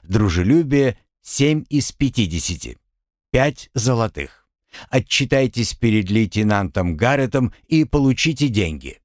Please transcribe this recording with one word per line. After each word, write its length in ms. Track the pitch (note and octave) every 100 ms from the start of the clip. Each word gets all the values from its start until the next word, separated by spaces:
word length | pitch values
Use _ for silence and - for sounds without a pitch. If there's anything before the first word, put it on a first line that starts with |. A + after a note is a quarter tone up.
Дружелюбие 920 | - G#2 G#2 E2+ F2+ D#3+ D3 C#3+ C3+ - _ _
семь 420 | - - C#3+ D#3 -
из 220 | D3 -
пятидесяти. 840 | - C#3 - F#2+ E2 - F#2 A#1 A#1+ _ _ _ _ _
Пять 380 | B2+ C#3+ C3+ -
золотых. 720 | C3 A#2 A#2+ A2 - C#2 _ _ _ _ - -
Отчитайтесь 840 | C3 - - C3 C#3 C3 A#2+ A2
перед 360 | - A#2 G#2+ F#2+
лейтенантом 840 | G#2 G#2+ G#2 G#2+ G#2 F#2+ - F2+ D#2
Гарретом 560 | A#2 C#3+ C3 C3+ B2 - _
и 180 | D#3+
получите 640 | C#3+ D3 C#3 B2 D#3+ D3 D3
деньги. 520 | G#2 F2 D2 C2+ -